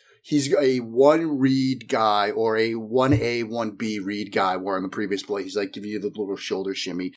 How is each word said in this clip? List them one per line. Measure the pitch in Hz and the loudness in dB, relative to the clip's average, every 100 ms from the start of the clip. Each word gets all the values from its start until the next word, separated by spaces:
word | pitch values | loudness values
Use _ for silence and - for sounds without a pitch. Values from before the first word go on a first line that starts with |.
| _ _ | _ _
He's | - 151 135 147 | -2 -2 2 2
a | 135 127 | 4 2
one | 113 117 139 160 165 139 | 0 6 6 6 2 2
read | 135 135 131 117 107 | 2 4 0 -2 -2
guy | 123 110 104 104 | 2 4 4 2
or | 104 113 110 | 0 0 2
a | 113 | 0
one | 113 107 123 135 | -2 -2 2 4
A, | 120 117 120 | 4 2 -2
one | 110 117 110 | -4 -4 -4
B | 98 113 107 | -4 -4 -4
read | 95 104 101 | -4 -6 -4
guy, | 107 95 92 | 0 0 0
where | 95 95 | -2 -4
on | |
the | 95 | -4
previous | 113 101 98 | -4 -4 -4
play, | - 101 | -4 -6
he's, | 95 101 | -4 -4
like, | 98 | -4
giving | 107 104 | -6 -8
you | 107 | -6
the | 101 | -6
little | 107 98 95 | -6 -6 -6
shoulder | - 95 95 | -4 -4 -4
shimmy. | 95 92 87 90 | -6 -6 -6 -6